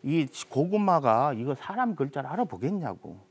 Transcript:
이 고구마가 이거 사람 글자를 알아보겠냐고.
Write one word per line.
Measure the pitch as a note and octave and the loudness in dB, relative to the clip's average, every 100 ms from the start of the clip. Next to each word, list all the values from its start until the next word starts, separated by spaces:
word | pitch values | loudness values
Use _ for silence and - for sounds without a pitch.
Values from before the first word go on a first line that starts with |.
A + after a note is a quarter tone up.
이 | C3+ E3 C#3 - - | 0 0 0 -4 -4
고구마가 | - E3+ G#3 G3+ E3+ C3+ A2+ C#3+ | 0 2 2 4 4 6 4 4
이거 | A#2+ B2 | 0 -4
사람 | C#3 - G3+ B3 F3+ | -4 -6 -2 -2 0
글자를 | C#3 C#3 C3+ | -2 -2 -6
알아보겠냐고. | E3 A3+ F2+ B2+ G3+ D3 F2+ D#2+ F2+ G2+ | -4 -4 -2 -4 -2 -4 -8 -12 -16 -18